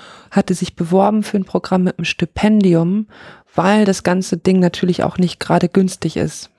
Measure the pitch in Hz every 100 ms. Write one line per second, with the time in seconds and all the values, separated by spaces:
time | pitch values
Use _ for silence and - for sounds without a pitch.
0 | - - - - - 180 180 - 170 190
1 | 202 214 208 202 190 180 - 185 180 -
2 | 165 - 170 - 214 214 190 165 170 202
3 | 214 - - - _ - 180 214 202 190
4 | - 180 185 175 - 185 175 - 180 170
5 | - - 180 - - 175 180 - 190 -
6 | 160 165 156 - -